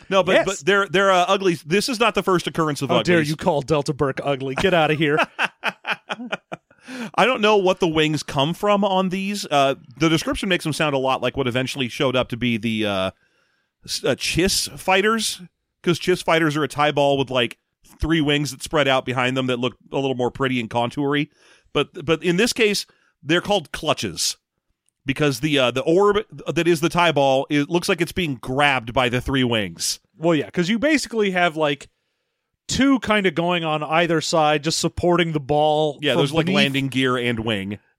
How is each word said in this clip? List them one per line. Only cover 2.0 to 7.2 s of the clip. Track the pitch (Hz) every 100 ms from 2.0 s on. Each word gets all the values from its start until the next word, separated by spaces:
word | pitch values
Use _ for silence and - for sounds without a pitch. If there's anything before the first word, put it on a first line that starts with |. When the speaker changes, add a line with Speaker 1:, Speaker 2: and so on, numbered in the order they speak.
Speaker 1:
not | 226
the | 208
first | 190 180 175
occurrence | 151 160 139
of | 135
Speaker 2:
How | 120
Speaker 1:
uglies. | 113
Speaker 2:
dare | 175
you | 147 156
call | 185 147
Delta | 131 151 143
Burke | 139 143 131
ugly? | 143 139 135 135
Get | 190
outta | 180 151
here. | 151 156 151
Speaker 1:
<laughs> | - - 269 - - - - 320 - 202 240 - _ - _ _ - 254 226
I | -